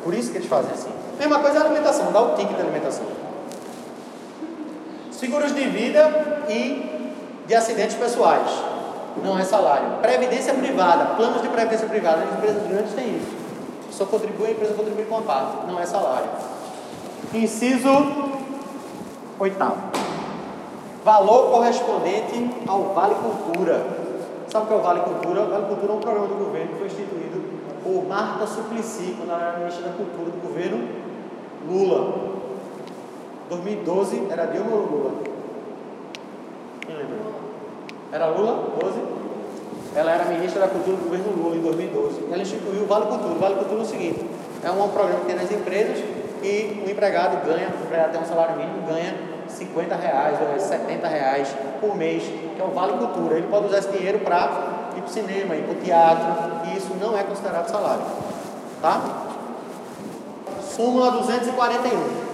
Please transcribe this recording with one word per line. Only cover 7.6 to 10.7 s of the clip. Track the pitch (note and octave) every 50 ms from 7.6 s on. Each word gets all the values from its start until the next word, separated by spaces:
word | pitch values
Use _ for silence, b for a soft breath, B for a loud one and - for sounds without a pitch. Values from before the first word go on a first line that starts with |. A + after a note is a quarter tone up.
| A3+ A3+ A#3 G#3 G3+ - -
pessoais. | - A#3+ A#3 - B3 - E3 - - - - - - - - - - - - - - - - - - F3
Não | F#3+ G3
é | F#3 F#3+
salário. | F#3 - G3+ F#3+ E3+ - - - - - -
Previdência | - A3+ B3+ B3 B3+ B3 A3+ C4 - - C4+
privada, | B3+ - C4